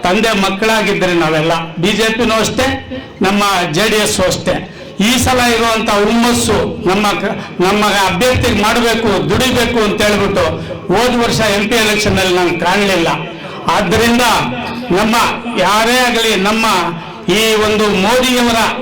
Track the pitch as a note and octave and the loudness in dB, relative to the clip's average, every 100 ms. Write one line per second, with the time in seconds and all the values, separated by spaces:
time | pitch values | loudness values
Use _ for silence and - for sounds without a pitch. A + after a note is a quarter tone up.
0 | E3+ G3 A3+ G#3 F#3+ F#3+ A3 A3 G3 F3 | 0 0 2 0 -2 0 0 0 0 0
1 | F#3 F3 D#3 D#3+ D#3+ E3 - - F3+ G#3 | 0 0 0 0 0 -2 -4 -4 -2 0
2 | A3 A3+ A3+ A3 G#3+ - C4 C4 - C4 | 0 0 0 0 -2 0 -2 -2 -8 -12
3 | - - F#3+ G3+ G3+ F#3+ E3+ D3+ A3 G#3+ | -12 -4 0 0 0 0 0 0 0 2
4 | G#3 - F3+ E3+ - E3+ - - - - | 0 0 0 0 -2 -4 -6 -16 -18 -2
5 | G3+ B3 B3+ B3+ A#3+ A#3 A#3 A3+ A3+ G#3 | 0 2 2 2 2 2 0 0 0 0
6 | G#3 A#3 A#3+ A#3+ - G#3 - - F3 G3 | 2 2 2 2 0 0 -2 -4 -2 0
7 | G#3 G3 G3+ A3+ - - F3+ G#3 G#3 G3 | 0 -2 -4 -6 -10 -2 0 2 2 2
8 | F#3+ F3 B3 B3+ B3 G3+ G#3 A#3+ A#3 A3+ | 0 2 2 2 2 2 2 2 2 0
9 | A3+ F#3 D3 G#3 B3+ B3 A#3 A#3+ G#3 F#3+ | 0 0 0 0 2 0 0 0 0 0
10 | G#3 G#3 G3 F#3 E3 E3 - E3+ - F#3 | 0 2 0 0 -2 -2 -8 -12 -2 0
11 | B3 A#3+ A#3 - A3 G3+ G#3 A#3+ G#3+ G#3 | 2 2 0 0 0 0 0 0 0 0
12 | G#3 F#3+ F#3 F3+ F3 D3+ E3+ G3 G3+ F#3 | 0 0 2 2 0 0 0 0 2 0
13 | D#3+ D3 D#3+ - - - - E3+ F#3+ G#3+ | 0 -2 -6 -12 -12 -8 -2 0 0 2
14 | A#3 A#3+ A#3+ F#3+ B2 - - - - F3+ | 2 4 2 2 -2 -6 -8 -8 -2 0
15 | A3 A#3 G3+ - A#3+ A#3+ F3+ G#3 A3+ B3 | 2 2 0 -2 -6 -2 0 2 2 2
16 | B3 A3+ A3+ G3+ F#3+ A3 A3+ F#3+ F3 E3+ | 2 0 0 0 0 0 0 0 -2 -6
17 | - - - F#3+ A3 G#3+ G#3+ G#3+ G#3+ F#3 | -10 -10 -2 0 2 2 2 2 2 2
18 | G3 B3+ B3+ B3 A#3+ A#3 G#3+ B3 | 2 2 2 2 2 2 0 -2